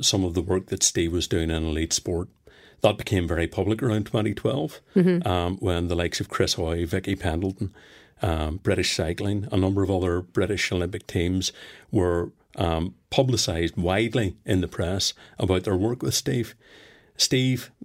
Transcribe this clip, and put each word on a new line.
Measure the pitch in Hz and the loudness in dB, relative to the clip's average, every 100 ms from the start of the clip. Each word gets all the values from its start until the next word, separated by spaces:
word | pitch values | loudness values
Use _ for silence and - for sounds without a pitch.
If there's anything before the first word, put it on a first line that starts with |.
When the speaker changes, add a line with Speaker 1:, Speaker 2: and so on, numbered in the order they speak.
Speaker 1:
some | 135 101 92 | 2 2 2
of | |
the | 87 | 0
work | 87 95 - | 0 0 0
that | 95 | 0
Steve | - - 82 | 0 2 0
was | 87 - | 0 0
doing | 87 82 | 0 0
in | 80 80 | 0 0
elite | 78 82 | -2 -2
sport. | - - 87 90 _ - - - - | -2 -2 -4 -6 _ -20 -20 -20 0
That | 107 101 | 2 2
became | - 98 85 | 0 0 2
very | 82 82 | 0 0
public | - 98 110 | 0 0 0
around | 127 107 107 | 0 0 0
twenty | 113 110 | 0 0
twelve, | 107 113 131 156 - - 196 | -2 -2 -2 -4 -8 0 4
Speaker 2:
Mm-hmm. | 180 175 170 | 4 4 2
Speaker 1:
um, | 90 87 95 | 0 0 -2
when | 95 85 87 | 0 0 0
the | 85 | 0
likes | 87 - | -2 -2
of | 104 | -6
Chris | - 90 | 0 0
Hoy, | - 82 85 85 | 0 -2 -2 -2
Vicky | 95 98 98 | -2 -2 -2
Pendleton, | 87 80 95 95 101 - - - - _ | -2 -2 -2 -4 -8 -10 -20 -20 -20 _
um, | 98 80 78 82 | -2 0 -2 -2
British | - 95 90 - | 0 0 0 0
Cycling, | 85 87 101 101 98 | -2 -2 -2 -2 0
a | 95 | 2
number | 95 98 | 2 2
of | 95 | 2
other | 95 90 87 | 0 0 -2
British | 92 - 92 95 - | -2 -2 0 0 -2
Olympic | 92 87 92 - | -2 -2 -6 -6
teams | 92 87 92 90 - - - - | -2 0 0 -2 -8 -18 -20 -4
were, | 107 90 87 90 - _ - | 0 2 2 -2 -8 _ -2
um, | 87 82 87 - _ | 0 0 -2 -8 _
publicised | - 131 113 - 85 82 - | 2 2 2 0 0 0 0
widely | 87 98 117 127 98 - - | 0 2 0 0 -2 -4 0
in | 95 | 0
the | 90 | 0
press | - 90 95 - - - - | -2 -4 -2 -2 -6 -14 -4
about | 92 92 | 0 0
their | 104 92 | 2 0
work | 110 127 | 0 -2
with | 135 | -2
Steve. | - - 131 110 - - - - - _ - | -2 -2 -2 -4 -10 -20 -20 -20 -20 _ -4
Steve | - 131 131 127 - _ | 0 2 2 0 -4 _